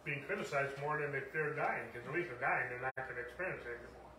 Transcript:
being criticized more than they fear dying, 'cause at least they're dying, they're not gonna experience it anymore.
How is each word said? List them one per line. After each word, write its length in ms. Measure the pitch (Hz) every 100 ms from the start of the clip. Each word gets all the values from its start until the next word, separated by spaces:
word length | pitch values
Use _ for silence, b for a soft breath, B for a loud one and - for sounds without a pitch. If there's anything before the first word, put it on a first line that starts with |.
being 200 | 151 139 139
criticized 480 | 208 - 143 135 143
more 180 | 147 151
than 140 | 143
they 80 | 139 -
fear 240 | 156 147
dying, 320 | - - - -
'cause 80 | 120
at 100 | -
least 140 | 175 175
they're 160 | -
dying, 260 | - - -
they're 140 | 123
not 140 | 131 131
gonna 240 | 131 120
experience 420 | 120 - 185 143
it 160 | 120 120
anymore. 320 | 120 - -